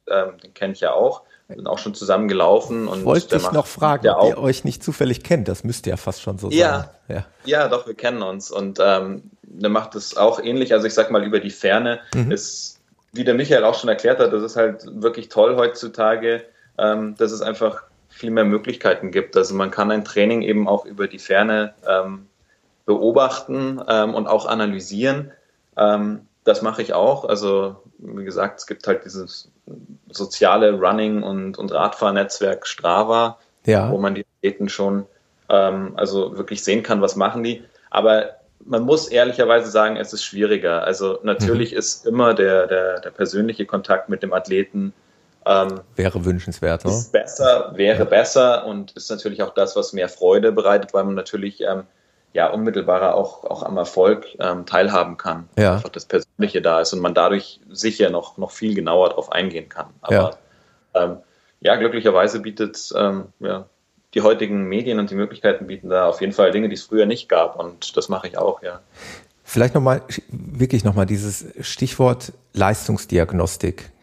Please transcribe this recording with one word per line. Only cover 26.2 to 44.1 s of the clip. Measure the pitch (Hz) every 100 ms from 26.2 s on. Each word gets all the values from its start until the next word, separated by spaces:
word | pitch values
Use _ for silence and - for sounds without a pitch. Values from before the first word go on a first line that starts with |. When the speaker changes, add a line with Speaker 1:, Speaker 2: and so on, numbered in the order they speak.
| - _
Speaker 1:
das | - 101
mache | 110 110
ich | 110
auch. | 85 107 139
Also | - 101 101 98 98 98 _ _
wie | - 101
gesagt, | 95 92 101 -
es | -
gibt | - -
halt | 95
dieses | - 95 90 - - _ - - - - _
soziale | - 98 - 98 101 107 101
Running- | 92 107 107 107
und, | 101 98 95 95
und | 98
Radfahrnetzwerk | 82 101 - 104 98 98 - 98 - -
Strava, | - 85 90 110 117 117 - _ _ -
Speaker 2:
Ja. | 104 104
Speaker 1:
wo | 101
man | 98
die | 98 - _
Athleten | 98 101 101
schon, | - 98 98 98 _ _ _ -
ähm, | 101 98 95 95 -
also | 101 98 95 98
wirklich | 95 104
sehen | - 107
kann, | 110 107
was | 98 98
machen | 98 120
die. | 117 117 - _ _
Aber | - 107 110 107 - _ _
man | - 120
muss | 123 156 -
ehrlicherweise | 120 123 123 117 117 113
sagen, | 107 107 107
es | 104
ist | 107
schwieriger. | - 98 104 101 87 85
Also | - 95 98 95
natürlich | 107 98 101 117 113
Speaker 2:
Mhm. | -
Speaker 1:
ist | - - 117
immer | 120 117
der, | 104 95 95 92
der, | 92 92 90
der | -
persönliche | - 95 101 110 110 101
Kontakt | 101 - 95
mit | -